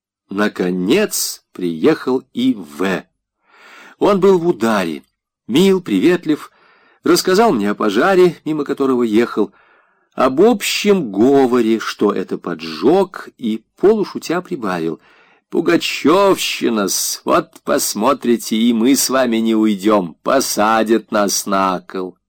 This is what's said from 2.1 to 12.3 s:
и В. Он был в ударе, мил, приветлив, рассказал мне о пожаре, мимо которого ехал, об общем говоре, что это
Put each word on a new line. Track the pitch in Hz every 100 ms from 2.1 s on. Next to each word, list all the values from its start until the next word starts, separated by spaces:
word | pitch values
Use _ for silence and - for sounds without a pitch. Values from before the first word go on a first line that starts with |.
| 127 -
и | - 131
В. | 113 80 73 92 85 - _ _ _ _ _ - - - _
Он | 170 202
был | 190 185
в | 170
ударе, | 175 113 107 87 73 - _ _ _ -
мил, | 123 196 190
приветлив, | - 98 131 175 156 151 - _ _ _ _ _
рассказал | 285 320 - 185 233
мне | 131 101
о |
пожаре, | 104 110 101 170 190 180 -
мимо | 147 156
которого | 139 139 135 123
ехал, | 120 107 117 - 101 _ _ _ _ _ _
об | - 127 131
общем | 214 220 - - 202 196 131
говоре, | 98 123 139 131 123 113 110
что | - - 104
это | 98 92